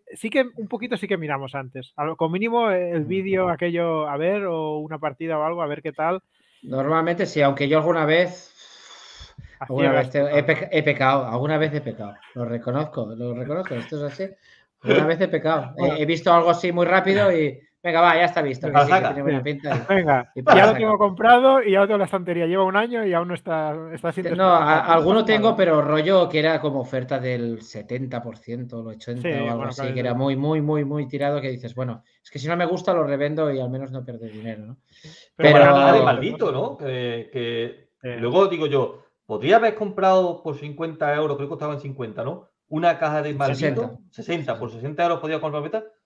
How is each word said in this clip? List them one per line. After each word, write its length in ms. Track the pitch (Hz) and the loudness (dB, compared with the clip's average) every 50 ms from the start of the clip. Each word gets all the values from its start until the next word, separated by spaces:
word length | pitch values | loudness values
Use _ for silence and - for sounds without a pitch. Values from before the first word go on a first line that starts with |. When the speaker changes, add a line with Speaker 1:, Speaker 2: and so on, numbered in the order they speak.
| _ - - | _ -20 -20
Speaker 1:
sí 160 | - - 220 | -10 -10 -4
que 160 | - 277 254 247 - | 0 0 -2 -2 -4
un 120 | - 220 - | -12 -12 -8
poquito 280 | - 202 233 240 247 | -8 -8 -4 -4 -4
sí 120 | - 214 185 | -4 -2 -4
que 100 | 202 170 | -4 -4
miramos 380 | 160 147 143 135 135 127 147 | -2 -4 -4 -4 -6 -6 -8
antes. 380 | 139 131 127 - 135 123 - - | -8 -10 -10 -12 -14 -16 -14 -6
Al-, 200 | - 147 156 160 | -4 -4 -4 -2
como 180 | - 165 160 165 | -2 -2 -2 0
mínimo 360 | 185 220 233 233 240 233 214 | -2 -2 0 0 0 2 2
el 360 | 190 180 180 175 170 165 147 | 0 0 0 -2 -2 -2 -2
Speaker 2:
Mm. 20 | 151 | -2
Speaker 1:
vídeo, 420 | 185 196 190 196 190 185 185 180 | -2 -4 -2 0 0 0 0 0
aquello, 580 | 170 - 175 175 170 170 170 165 160 156 151 147 | -2 -2 -2 -2 0 0 0 0 0 -2 -2 -4
a 100 | 143 143 | -4 -2
ver, 280 | 160 180 202 208 202 | -2 -2 -2 -2 -2
o 320 | 185 165 160 156 156 151 151 | -4 -4 -4 -4 -4 -6 -6
una 220 | 151 156 160 147 | -8 -8 -10 -8
partida 400 | 156 151 131 - 165 165 160 151 | -8 -10 -8 -8 -6 -4 -4 -2
o 40 | 151 | -2
algo, 200 | 160 170 175 165 | -2 -2 -4 -4
a 40 | 147 | -6
ver 140 | 147 147 | -6 -6
qué 100 | - 160 131 | -8 -10 -6
tal. 280 | - 156 165 185 185 _ _ _ _ _ _ _ _ | -4 -2 -2 -2 -4 _ _ _ _ _ _ _ _
Speaker 2:
Normalmente 640 | - 127 127 131 131 147 160 160 160 170 170 170 190 | -14 -8 -4 -4 -2 0 0 0 0 0 -2 -2 -4
sí, 160 | - - 156 | -4 0 2
aunque 260 | 143 139 139 139 143 139 | 2 2 2 0 0 2
yo 120 | 156 156 | 2 2
alguna 260 | 151 170 170 165 156 | 0 0 -2 -2 0
vez, 480 | 147 160 170 180 175 175 - - - _ _ - - - - - - - - - - - - - - - - - - - - | 2 2 2 2 0 -2 -12 -20 -20 _ _ -20 -20 -20 -20 -20 -20 -20 -20 -20 -20 -20 -20 -20 -20 -20 -20 -20 -20 -18 -16
Speaker 1:
A 60 | 135 | -12
Speaker 2:
alguna 240 | 127 127 135 139 139 | -6 -2 0 2 4
Speaker 1:
ciegas 160 | 131 131 131 | 4 2 0
Speaker 2:
vez 60 | 131 | 0
te-, 80 | - 143 | 0 0
Speaker 1:
total, 180 | 143 143 147 147 | 0 2 2 0
Speaker 2:
he 60 | 139 | 2
peca-, 220 | 165 151 - 147 | 2 0 -2 -2
Speaker 1:
¿no? 40 | - | -2
Speaker 2:
he 120 | - 156 147 | -2 0 2
pecado, 420 | 151 139 - 135 131 139 139 127 | 0 0 2 2 2 2 2 0
alguna 320 | 117 113 123 135 147 156 151 | -2 -4 -4 -2 0 0 0
vez 160 | 156 156 147 | 0 0 -2
he 80 | 147 | -4
pecado, 320 | 127 117 104 - 107 101 101 - - - - | -6 -6 -10 -10 -12 -14 -14 -18 -20 -18 -10
lo 100 | 123 120 | -8 -6
reconozco, 600 | 117 120 113 - 123 123 143 151 151 - 135 113 107 113 | -6 -6 -6 -6 -4 -4 -4 -4 -4 -6 -8 -8 -8 -8
lo 180 | 113 120 123 120 | -10 -8 -8 -8
reconozco, 400 | 120 127 139 151 180 185 - 139 | -8 -8 -6 -6 -6 -6 -6 -8
esto 220 | 117 117 - 156 147 147 | -8 -8 -8 -10 -8 -8
es 80 | 143 135 | -8 -8
así. 180 | - 190 196 190 _ _ _ _ _ _ _ _ _ | -10 -10 -12 -12 _ _ _ _ _ _ _ _ _
Alguna 260 | - - 143 - 156 160 | 0 2 2 4 4 2
vez 120 | 165 156 | 0 0
he 60 | 190 170 | 0 -2
pecado. 460 | 165 151 - 156 160 151 131 123 - | -2 -2 -2 0 -2 -2 -4 -6 -6
He, 40 | - | -2
Speaker 1:
Bueno. 160 | 175 147 151 151 | -2 -2 0 0
Speaker 2:
he 80 | 151 | 0
visto 260 | 151 170 160 165 185 | -2 -2 0 2 4
algo 200 | 170 170 165 175 | 4 4 6 4
así 200 | 170 170 - 180 | 2 2 0 -4
muy 140 | 175 175 175 | 0 0 0
rápido 460 | 170 185 190 185 190 196 202 202 196 | 2 2 2 2 2 2 4 4 4
y, 280 | 175 160 151 139 127 - _ _ _ _ | 2 2 0 -2 -4 -8 _ _ _ _
"Venga, 180 | - 175 160 165 | -6 -2 2 4
va, 140 | 175 175 160 | 6 6 6
ya 100 | 160 175 | 4 4
está 180 | 170 - 175 151 | 2 2 0 -2
visto", 240 | 139 127 127 - 156 | -2 -4 -4 -4 2
que 60 | 139 | 4
Speaker 3:
Lo 60 | 143 | 4
Speaker 2:
sí, 40 | 143 | 4
que 80 | 139 180 | 6 4
Speaker 3:
saca. 140 | 196 - - | 2 2 0
Speaker 2:
tiene 140 | - 143 139 | -4 -2 -2
buena 180 | 139 147 131 123 | -2 -2 -2 -2
pinta 320 | 147 147 139 - 143 131 | -4 -8 -6 -4 -4 -4
y 40 | 127 - - | -4 0 0
Speaker 1:
Venga, 420 | 196 190 175 151 139 127 123 _ - | 0 2 4 4 2 2 0 _ -10
Speaker 2:
y 40 | 127 | -4
Speaker 1:
ya 40 | 131 | 4
Speaker 2:
para 180 | - - 185 | 6 8 8
Speaker 1:
lo 40 | 196 214 | 8 8
Speaker 2:
sacar. 140 | 214 - | 6 4
Speaker 1:
tengo 160 | 220 220 214 202 | 2 2 2 2
comprado 640 | 208 202 185 175 214 226 247 247 262 262 269 269 226 | 2 0 0 2 6 6 6 8 8 6 6 6 4
y 80 | 208 | 4
ya 80 | 190 196 | 4 4
lo 60 | 202 202 | 4 4
tengo 80 | 214 | 2
en 40 | 202 | 0
la 60 | 190 | 0
estantería. 400 | 170 - 190 175 180 175 170 170 | 0 -2 -4 -2 -2 -2 -2 0
Lleva 180 | 165 180 196 190 | 0 2 2 2
un 120 | 190 185 | 2 2
año 280 | 202 226 240 247 226 220 | 0 0 0 -2 -4 -2
y 80 | 190 175 | 0 0
aún 140 | 170 175 180 | 0 -2 -2
no 40 | 175 | -6
está, 420 | - - 190 165 160 156 151 151 160 160 165 165 | -8 -6 -4 -4 -2 -2 -4 -6 -8 -10 -12 -14
está 180 | 156 - 170 | -8 -6 -6
sin 120 | 156 185 175 | -6 -4 -4
Speaker 2:
Que 120 | 170 170 | -4 0
no, 180 | 180 190 185 175 | 2 4 6 6
a-, 60 | 165 151 147 156 | 6 6 6 4
Speaker 1:
despachar. 220 | 160 160 170 165 165 | 4 6 6 4 6
Speaker 2:
alguno 240 | 151 175 208 226 | 6 6 4 4
Speaker 1:
Pasa 40 | 220 | 4
Speaker 2:
tengo, 220 | 220 214 214 208 - | 4 2 4 4 2
Speaker 1:
nada. 100 | - - | 4 4
Speaker 2:
pero 240 | 190 170 156 151 | 4 4 4 4
rollo 480 | 143 143 151 156 156 185 196 185 170 160 | 4 2 2 2 2 4 4 4 4 4
que 100 | 151 156 | 2 0
era 220 | 151 160 160 139 | 2 2 0 0
como 180 | 156 147 139 135 | 0 -2 -2 -2
oferta 380 | 123 - - 131 123 127 139 131 | -6 -4 -6 -6 -4 -4 -4 -4
del 420 | 123 127 123 120 120 117 113 107 110 | -4 -4 -4 -4 -4 -6 -8 -10 -12
setenta 580 | - - 110 104 - 120 127 131 131 135 120 | -16 -16 -16 -12 -8 -8 -8 -8 -8 -8 -10
por 160 | 123 117 110 - | -10 -10 -16 -16
ciento, 440 | _ 113 117 123 123 120 120 117 | _ -14 -12 -12 -12 -12 -12 -14
el 60 | 113 113 110 | -14 -14 -16
ochenta 260 | 113 - 120 120 123 123 175 | -16 -12 -12 -10 -8 -6 -4
Speaker 1:
Sí, 60 | 151 | -4
Speaker 2:
o 100 | - - | -2 -2
algo 100 | 117 117 | -2 -4
Speaker 1:
bueno, 140 | 117 135 131 | -4 -6 -8
Speaker 2:
así, 120 | 123 135 | -8 -6
Speaker 1:
claro, 120 | 135 131 131 | -6 -6 -4
Speaker 2:
que 40 | 127 | -4
era 100 | 123 123 | -2 -2
Speaker 1:
claro. 120 | 120 127 135 | -2 0 0
Speaker 2:
muy, 120 | 139 135 | 0 0
muy, 260 | 131 139 151 160 156 | 0 -2 -2 0 0
muy, 240 | 147 147 151 151 143 | 0 0 -2 -2 -2
muy 220 | 139 147 151 143 127 | -4 -4 -6 -6 -6
tirado, 340 | 143 135 143 143 147 143 | -6 -4 -4 -2 -2 -4
que 80 | 131 135 | -4 -6
dices, 240 | 127 123 123 113 - | -8 -8 -12 -14 -10
"Bueno, 300 | 123 131 123 113 117 _ _ _ _ _ | -8 -8 -8 -8 -12 _ _ _ _ _
es 60 | - | -16
que 80 | - - | -14 -10
si 80 | 123 156 | -6 -4
no 80 | 170 | -2
me 100 | 175 175 | -2 -2
gusta 280 | 160 185 180 180 202 180 | -2 -2 -4 -2 -2 0
lo 100 | 170 151 | 0 0
revendo 480 | 139 143 135 143 147 156 160 156 147 | -2 -2 -2 -2 -2 -2 -2 -2 -2
y 80 | 139 131 | -2 -4
al 100 | 127 123 | -4 -6
menos 220 | 127 131 135 131 | -6 -8 -10 -10
no 140 | 131 131 127 | -12 -12 -12
perder 260 | 127 120 113 117 110 | -12 -14 -14 -14 -14
dinero", 340 | 107 107 110 113 110 107 107 | -14 -12 -12 -12 -12 -12 -14
¿no? 120 | 110 131 _ _ _ _ _ | -18 -18 _ _ _ _ _
Speaker 1:
Pero 100 | - 156 - - - _ _ | -20 -20 -20 -20 -20 _ _
Speaker 2:
Pero 160 | - 147 151 | 4 6 8
Speaker 1:
bueno, 200 | 147 147 143 143 143 | 10 10 10 10 8
Speaker 3:
Bueno, 180 | 139 139 135 135 | 8 8 8 6
de 60 | 135 | 6
Speaker 1:
no, 60 | 127 | 6
Speaker 3:
maldito, 460 | 123 120 127 139 208 240 - 233 165 | 4 2 2 0 -4 -2 -2 -2 -2
Speaker 1:
no. 100 | 131 135 | 0 -2
Speaker 3:
¿no? 160 | 143 160 - - | -4 -6 -6 -8
Que, 520 | 151 135 127 127 123 120 117 117 110 - - | -8 -6 -6 -4 -4 -6 -6 -6 -10 -10 -8
que 560 | 127 120 117 117 117 117 120 - - _ _ _ _ | -6 -6 -4 -4 -4 -6 -6 -8 -14 _ _ _ _
Speaker 1:
Sí. 80 | - 127 120 117 | -12 -10 -8 -6
Speaker 3:
luego 280 | 117 120 135 185 196 190 | -4 0 2 4 4 2
digo 200 | 180 156 156 143 | 2 -2 -2 0
yo, 360 | 139 135 123 - - - _ _ _ _ _ | 0 0 -2 -2 -6 -14 _ _ _ _ _
podría 300 | - 110 104 127 156 208 | -10 -8 -4 2 4 4
haber 180 | 226 233 220 214 | 6 6 4 0
comprado 680 | 214 214 196 190 190 190 190 190 185 185 175 165 - - | -2 -6 -6 -4 0 2 4 4 4 2 0 -2 -6 -8
por 120 | 160 143 | -10 -10
cincuenta 600 | 139 147 147 143 147 165 160 156 - 156 147 147 | -10 -10 -14 -10 -8 -10 -10 -6 -4 -2 -2 0
euros, 200 | 151 156 147 139 | 0 -2 -4 -4
creo 120 | 135 143 143 | -6 -6 -10
que 40 | |
costaban 280 | 165 - 151 151 147 131 | -8 -8 -8 -8 -8 -8
cincuenta, 440 | - 135 131 131 123 110 104 - - | -10 -12 -12 -10 -12 -12 -8 -8 -8
¿no? 260 | 135 175 - - _ _ _ _ - | -8 -10 -12 -16 _ _ _ _ -8
Una 300 | 151 156 170 175 160 160 | -6 0 0 0 0 0
caja 220 | 165 151 151 151 | -2 -2 -2 -2
de 120 | 147 151 143 | -4 -4 -4
maldito, 480 | 135 143 135 127 123 156 147 131 226 | -2 -2 -2 -2 0 -2 -2 -2 -2
Speaker 2:
Sesenta. 160 | 240 247 - - _ _ | -4 -6 -8 -16 _ _
Speaker 3:
sesenta, 480 | _ - 107 - 170 160 139 - - - | _ -16 -8 -6 -6 -6 -4 -6 -8 -8
por 100 | 131 110 | -8 -12
sesenta 340 | 110 113 123 143 151 147 175 | -12 -10 -12 -10 -4 -2 0
euros 160 | 170 170 - | 0 0 -2
podía 200 | 156 156 156 156 | -4 -6 -6 -4
comprar 240 | 160 156 147 147 147 | -6 -6 -6 -6 -8
beta, 220 | 156 - 220 214 - _ _ _ | -6 -6 -8 -8 -8 _ _ _